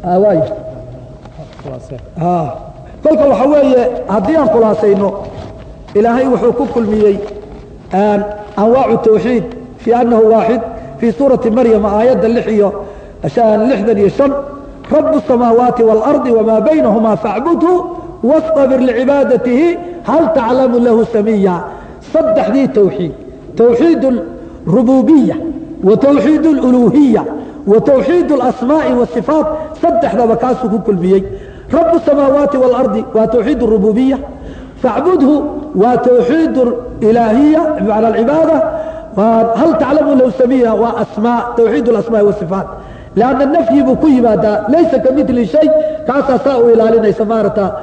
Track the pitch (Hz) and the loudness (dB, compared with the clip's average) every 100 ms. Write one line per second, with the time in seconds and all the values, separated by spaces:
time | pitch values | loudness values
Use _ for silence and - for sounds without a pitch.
0 | 180 180 208 208 - - - - - - | -2 0 2 2 -2 -6 -14 -16 -18 -18
1 | - - - - 147 - 143 127 - - | -20 -20 -20 -20 -20 -18 -16 -16 -14 -16
2 | - 175 175 175 147 - - - - - | -14 -6 -2 -2 -4 -10 -16 -20 -20 -4
3 | 302 311 277 226 277 294 269 254 247 - | 0 2 2 2 2 2 4 2 0 -4
4 | - 208 190 320 240 220 220 202 208 196 | -4 -4 0 0 2 2 2 2 0 2
5 | 196 - - - - - - - - 202 | 0 -4 -12 -14 -16 -18 -20 -20 -6 0
6 | 226 240 262 220 233 233 277 240 214 214 | 0 2 0 0 0 0 -2 -2 -2 2
7 | 208 196 - - - - - - - 185 | 2 0 -6 -14 -16 -20 -20 -20 -6 -2
8 | 214 202 202 - - - 220 254 226 226 | 0 0 -4 -10 -10 -2 2 2 2 2
9 | 226 214 226 240 160 - - - 226 240 | 2 2 2 -2 -4 -12 -18 -8 -2 0
10 | 240 226 220 226 202 254 - - - - | 2 4 4 4 2 -2 -4 -12 -14 -4
11 | 233 - 269 254 226 233 240 214 202 208 | -2 0 2 2 0 2 2 2 0 0
12 | 247 214 220 233 208 214 196 - - - | 2 2 0 -2 -2 0 0 -2 -12 -16
13 | - - 156 - 220 208 233 226 214 208 | -20 -10 -4 0 2 2 2 0 0 2
14 | 202 - - 277 - - - - - 294 | 0 2 0 0 -8 -14 -18 -16 -2 0
15 | 311 302 - 240 240 233 247 - 226 220 | 2 0 0 0 2 2 2 2 2 2
16 | 214 285 262 226 214 220 311 311 247 220 | 2 0 2 0 2 2 2 2 2 2
17 | 220 202 202 196 311 330 330 359 - - | 0 -2 -2 -2 0 0 2 0 -2 -10
18 | - - 233 311 320 302 269 262 254 233 | -14 -4 0 0 2 0 2 2 0 0
19 | 262 285 233 247 247 247 339 339 - - | 0 0 2 0 0 2 0 -2 -8 -12
20 | - 294 320 277 226 262 262 240 240 226 | -2 0 2 0 0 0 2 2 2 2
21 | 214 220 208 214 190 175 - - - - | 0 -2 0 0 0 -2 -8 -14 -18 -20
22 | - 640 640 640 - 269 262 220 190 - | -4 -2 0 0 0 0 0 2 0 0
23 | 165 - - - - - 233 233 330 269 | -8 -10 -18 -20 -8 2 2 4 2 2
24 | 269 233 170 - - - - 208 240 262 | 0 -2 -6 -14 -16 -10 0 2 4 2
25 | 226 311 196 - - - - - 190 214 | 4 4 4 -2 -6 -10 -12 -2 2 4
26 | 277 277 233 311 320 277 254 247 226 294 | 4 2 2 2 2 2 2 2 4 4
27 | 277 208 147 - - - 196 214 285 262 | 4 2 -2 -10 -12 -6 2 2 4 2
28 | - 359 277 277 247 - 240 311 302 247 | 2 0 0 0 0 -2 0 0 0 0
29 | 233 247 196 311 302 - - - 339 339 | -2 -2 -2 0 0 -4 -10 -4 -2 0
30 | 277 208 226 220 254 254 233 214 226 190 | 0 0 0 0 -2 -2 -2 -2 -2 -2
31 | 185 196 190 - - - - 330 330 339 | 2 0 0 -10 -16 -18 -4 0 2 0
32 | - 285 277 285 285 277 254 240 214 214 | 2 2 2 2 0 0 0 2 0 -2
33 | - 220 226 240 214 262 233 220 214 214 | -4 -2 0 0 0 0 0 2 2 2
34 | 262 269 - - - - - - 247 220 | 0 -2 -6 -14 -16 -16 -18 -4 -4 0
35 | 330 349 269 294 - - - 180 233 247 | 0 2 2 2 -2 -8 -6 0 2 2
36 | 247 247 240 320 294 254 247 - - - | 2 2 2 0 0 0 0 -2 -8 -2
37 | 214 233 226 226 302 320 320 - 196 214 | 0 2 2 4 4 4 0 -2 -2 0
38 | 226 220 233 311 320 294 - - - - | 0 0 0 2 2 2 0 -4 -10 -12
39 | - - 226 226 226 220 330 - 262 294 | -8 -2 2 2 2 2 0 0 0 0
40 | 285 269 254 - 240 269 233 208 233 233 | 2 2 2 2 2 2 2 2 0 -2
41 | 208 - 233 233 196 - 226 240 233 214 | -6 -2 -2 -2 -2 0 0 2 0 0
42 | 208 220 208 - 170 190 - - - - | 0 2 2 0 -4 -6 -8 -12 -16 -18
43 | - 190 247 262 277 330 330 285 262 254 | -6 0 0 2 0 0 2 2 2 2
44 | 311 254 233 214 214 214 214 311 330 269 | 2 4 2 2 0 -2 0 2 2 2
45 | 262 269 269 240 214 302 311 311 302 - | 0 0 0 -2 0 2 2 2 0 -4
46 | - 277 285 247 277 254 233 226 220 226 | -4 -2 0 0 0 2 4 4 4 2
47 | 214 185 214 226 202 - 185 - | 2 0 -2 0 -2 -2 -4 -6